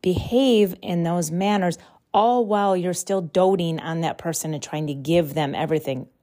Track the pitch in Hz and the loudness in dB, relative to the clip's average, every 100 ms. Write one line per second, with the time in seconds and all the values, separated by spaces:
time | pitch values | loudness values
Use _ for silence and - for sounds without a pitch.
0 | 185 180 - 240 269 226 202 180 - 175 | 0 -2 0 2 4 4 2 0 -4 -2
1 | 165 175 156 170 196 208 180 165 - _ | 0 0 -2 -2 0 2 0 -4 -12 _
2 | _ 196 226 247 220 208 202 185 180 175 | _ 2 4 2 2 2 2 2 0 -4
3 | - 196 170 180 185 190 170 160 - 165 | -2 -4 0 2 4 4 0 -4 -4 -4
4 | 165 - 170 156 156 151 - 151 156 143 | -4 -4 -6 -6 -6 -8 -6 -6 -6 -6
5 | 135 170 156 143 143 98 151 156 151 131 | 2 2 2 -2 -4 -2 -2 -2 -2 -8
6 | - _ | -10 _